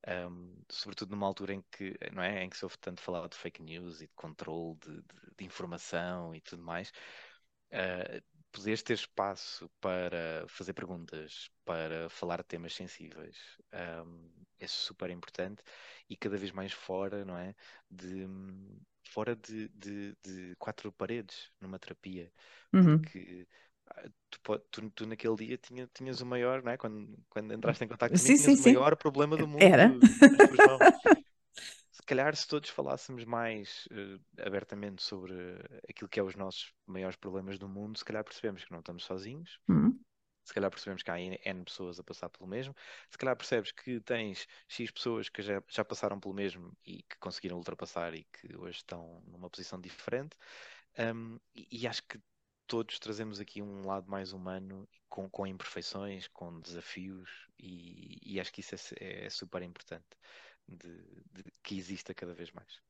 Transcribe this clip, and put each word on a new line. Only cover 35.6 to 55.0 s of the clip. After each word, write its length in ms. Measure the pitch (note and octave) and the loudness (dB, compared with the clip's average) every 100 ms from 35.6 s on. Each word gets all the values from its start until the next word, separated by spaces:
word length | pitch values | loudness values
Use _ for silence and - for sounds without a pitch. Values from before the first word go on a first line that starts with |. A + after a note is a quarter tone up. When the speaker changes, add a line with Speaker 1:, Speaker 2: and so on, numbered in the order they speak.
| - - - | -16 -18 -18
Speaker 1:
aquilo 200 | - G#2 | -14 -8
que 100 | - | -4
é 40 | |
os 120 | F#2+ G2 | -4 -4
nossos 380 | F#2+ F#2 - _ - | -10 -8 -14 _ -14
maiores 320 | F#2 F#2+ F2+ | -8 -8 -8
problemas 400 | G2+ F#2+ F#2+ G2 | -10 -8 -8 -10
do 80 | G2 | -10
mundo, 300 | F#2+ G#2 A2 | -12 -12 -12
se 80 | - | -8
calhar 180 | A2 | -8
percebemos 400 | G#2+ - A2+ G2 | -8 -8 -8 -8
que 80 | - | -14
não 80 | E2+ | -16
estamos 240 | E2 F2 | -14 -14
sozinhos. 560 | - F#2 G2 C#3 F3 - - | -10 -10 -10 -14 -16 -14 2
Speaker 2:
Uhum. 300 | E3 E3+ C4 - _ _ _ | 4 4 2 -8 _ _ _
Speaker 1:
Se 100 | - | -8
calhar 160 | - G2 | -2 -2
percebemos 320 | - - F#2 | -4 -10 -10
que 80 | - | -8
há 80 | F2 | -8
N, 200 | F2+ F#2+ | -8 -8
N 200 | - F#2 F2+ | -8 -8 -12
pessoas 340 | - F2+ E2+ | -12 -12 -12
a 40 | |
passar 260 | - - E2+ | -14 -12 -12
pelo 180 | - F#2 | -14 -10
mesmo. 240 | G#2 C3 C#3 - - - | -8 -10 -14 -20 -20 -20
Se 80 | - | -6
calhar 180 | C3 B2 | -2 -2
percebes 360 | - B2 G2+ | 0 -2 -2
que 280 | - - B2 | -12 -8 -10
tens 480 | - A#2+ A2 F#2+ - - - | -4 -4 -4 -8 -14 -18 -16
X 220 | - A2+ | -10 -10
pessoas 360 | - B2 A2+ G#2 | -6 -4 -4 -6
que 120 | - | -10
já, 200 | G2+ G2 - | -6 -6 -4
já 140 | - | -4
passaram 360 | G#2 G#2 G#2 G2+ | -4 -2 -4 -4
pelo 140 | G2 | -8
mesmo 420 | G2 G2+ F2+ F2 - - | -6 -6 -8 -18 -20 -18
e 180 | F2+ | -18
que 140 | - - | -18 -14
conseguiram 380 | F2+ F2+ F#2 F2 | -12 -10 -8 -8
ultrapassar 560 | E2+ - F2+ - E2+ D#2+ | -10 -10 -8 -6 -6 -8
e 80 | E2 | -16
que 300 | - - F2+ | -20 -20 -16
hoje 200 | F2+ F2 | -14 -14
estão 440 | - F2+ E2+ E2+ F2+ | -14 -16 -16 -20 -20
numa 220 | F2 F2+ | -18 -18
posição 300 | - F#2 F#2 | -16 -14 -14
diferente. 580 | F2+ - - B2 D3 - - - - - _ - | -16 -12 -6 -6 -6 -16 -20 -20 -20 -20 _ -6
Ahm, 400 | A#2 A2+ A2+ A#2 _ A2+ | -4 -4 -12 -16 _ -20
e, 260 | - A#2 | -16 -8
e 40 | A#2 | -6
acho 160 | G#2 - | -8 -12
que 120 | A2 _ _ _ _ - | -20 _ _ _ _ -6
todos 320 | A#2 A2 - | -6 -4 -10
trazemos 400 | A2 G#2+ A2 G2+ | -10 -8 -8 -10
aqui 220 | G#2 - | -12 -12
um 240 | G2+ G2 F#2+ | -12 -10 -6
lado 240 | G2 F#2 | -8 -6
mais 240 | G2 F#2+ | -10 -8
humano, 540 | F#2+ F#2 F#2 F#2+ F#2+ G2+ _ | -12 -10 -10 -10 -16 -20 _